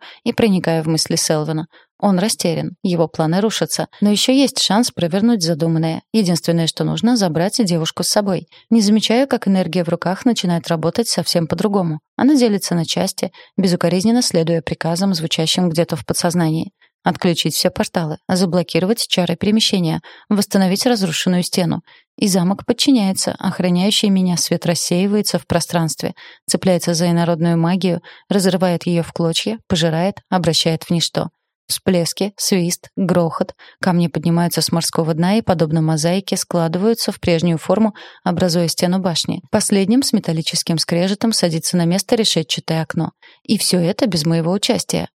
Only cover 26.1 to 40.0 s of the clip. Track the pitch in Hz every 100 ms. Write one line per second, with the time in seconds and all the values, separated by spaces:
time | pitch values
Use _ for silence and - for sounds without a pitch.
26.1 | - - - - 180 190 175 - 165 175
27.1 | 170 170 170 170 170 165 185 180 170 -
28.1 | - - 196 185 175 180 170 - 170 165
29.1 | - 165 165 - 226 - 180 165 160 185
30.1 | 202 - 185 165 156 170 160 - 170 -
31.1 | - 160 _ _ _ - - - 180 165
32.1 | - 208 - - 190 175 175 - - 190
33.1 | 180 165 - - - - - - 175 170
34.1 | 170 165 170 175 - 156 170 - - 160
35.1 | 156 175 214 220 175 160 160 156 160 160
36.1 | 185 196 185 - 175 165 175 208 233 -
37.1 | 196 - 165 175 165 - 190 220 - -
38.1 | - - 170 185 170 170 - 180 185 185
39.1 | 165 - 170 - 220 - 202 190 240